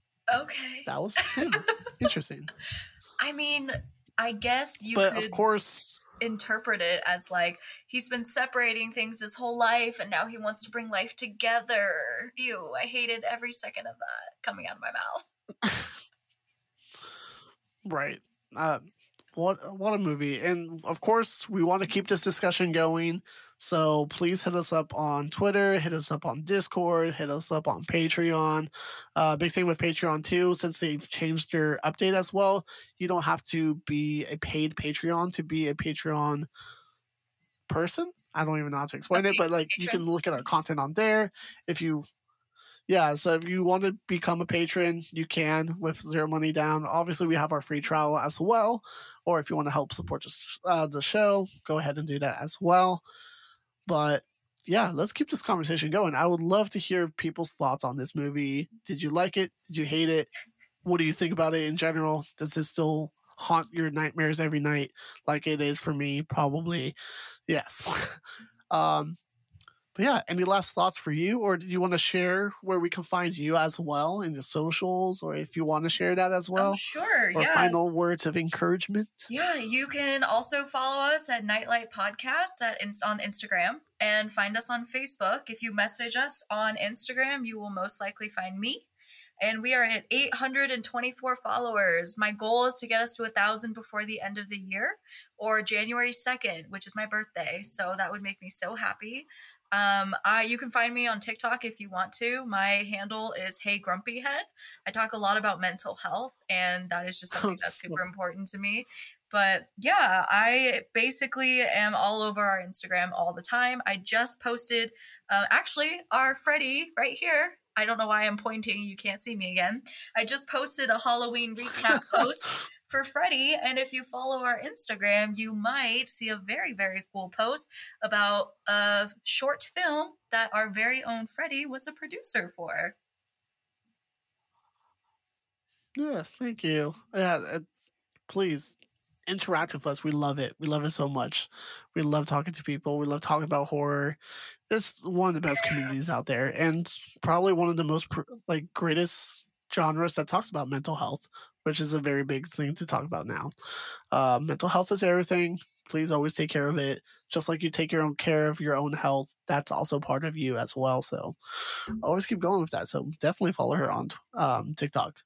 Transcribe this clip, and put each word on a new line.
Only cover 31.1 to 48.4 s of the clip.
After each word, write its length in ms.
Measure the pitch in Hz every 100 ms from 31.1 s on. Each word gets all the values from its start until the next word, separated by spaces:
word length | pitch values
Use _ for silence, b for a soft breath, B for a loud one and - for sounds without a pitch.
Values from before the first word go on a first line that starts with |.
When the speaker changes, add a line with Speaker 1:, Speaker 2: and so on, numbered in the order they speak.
| - 160 160 156
Speaker 2:
their 280 | 165 156 147
update 300 | 156 156 190
as 180 | 185 180
well, 320 | 196 196 196 B B B _
you 100 | 180
don't 160 | 175
have 180 | 147 165
to 320 | - 165 156 151 -
be 380 | 147 151 147 -
a 100 | 160
paid 400 | - 160 156 156
Patreon 560 | 151 147 165 170 180
to 80 | 180
be 260 | 156 160 156
a 60 |
Patreon 680 | 143 160 151 165 151 147 147 156 B B B B B _ _ _ _ _ _ -
person. 420 | 160 175 - 349 - _
I 100 | 156
don't 140 | 156 156
even 120 | 147
know 60 | 143
how 80 | 143
to 100 | 131
explain 300 | - 180 190
Speaker 1:
A 40 |
Speaker 2:
it, 60 | 196
but, 60 |
Speaker 1:
paid 80 | 165
Speaker 2:
like, 160 | 170 156 190
you 80 | 175
Speaker 1:
patron. 180 | 185
Speaker 2:
can 80 | 165
look 140 | 170 165
at 60 |
our 100 | 147
content 380 | 147 165 156 151
on 120 | 139
there. 400 | 165 220 220 214 B B B -
If 120 | 165
you, 240 | 165 151 147 _ _ _ _ B B B -
yeah, 280 | 185 156
so 200 | 147 180
if 140 | 165 170
you 160 | 185
want 200 | 180 185
to 120 | 196 196 -
become 340 | 175 - 170
a 40 | 170
patron, 580 | 175 170 185 175 170 165
you 120 | 160
can 520 | 160 - 156 156 160 165
with 220 | 165 160
zero 260 | 160 160 156
money 260 | 156 156
down. 320 | 156 151 156
Obviously, 420 | 156 160 170 160 175
we 100 | 160
have 160 | 147
our 100 | 156
free 180 | - 147
trial 380 | 143 160 151 151
as 200 | 135
well. 440 | -